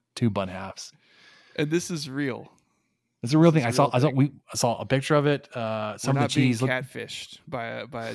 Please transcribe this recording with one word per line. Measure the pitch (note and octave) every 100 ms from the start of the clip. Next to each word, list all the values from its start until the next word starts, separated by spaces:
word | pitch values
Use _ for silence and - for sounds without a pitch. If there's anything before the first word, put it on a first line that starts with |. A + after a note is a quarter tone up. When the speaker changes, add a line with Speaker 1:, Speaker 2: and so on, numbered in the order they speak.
| _
Speaker 1:
two | - A#2
bun | G2+ F#2+
halves. | F#2 G2 - - _ _ _ - - _ -
Speaker 2:
And | D3+
this | E3+ E3+
is | E3+ C#3+
real. | C3+ C#3+ A2+ - _ _ _ _ _ _ _
Speaker 1:
It's | A#2
a | D#3
real | E3+
Speaker 2:
This | D#3
Speaker 1:
thing. | A#2
Speaker 2:
is | A2+
Speaker 1:
I |
Speaker 2:
a |
Speaker 1:
saw, |
Speaker 2:
real | C#3+
Speaker 1:
I | B2+
saw, | C#3+
Speaker 2:
thing. | C3
Speaker 1:
we, | C#3+ - _
I | -
saw | A#2+ A2
a | A2
picture | C3+ C3+
of | D3+ C#3+
it. | C#3+ -
Uh, | B2+ A2+ A2 G#2+ G2+
some | C#3
Speaker 2:
We're | C#3
Speaker 1:
of |
the | C#3+
Speaker 2:
not |
being | - B2+
Speaker 1:
cheese | A#2
look | B2+
Speaker 2:
catfished | B2+ C3 A#2 A2 - - - -
by | B2+ A#2
a, | A#2 A2
by | A#2+
a | A2+